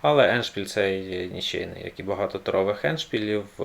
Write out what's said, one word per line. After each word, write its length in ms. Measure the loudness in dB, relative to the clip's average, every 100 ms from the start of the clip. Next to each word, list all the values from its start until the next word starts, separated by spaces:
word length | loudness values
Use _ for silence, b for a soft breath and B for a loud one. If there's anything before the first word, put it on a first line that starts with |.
але 340 | 4 6 6 4
еншпіль 300 | 0 -6 -4
цей 380 | 0 2 0 -2
є 220 | -6 -6
нічийний, 560 | -6 -4 -4 -6 -8
як 160 | -10 -8
і 40 |
багато 360 | -4 -2 -2 -2
турових 460 | 0 2 2 2 0
еншпілів. 580 | -2 -4 -4 -2 -2 -4 -4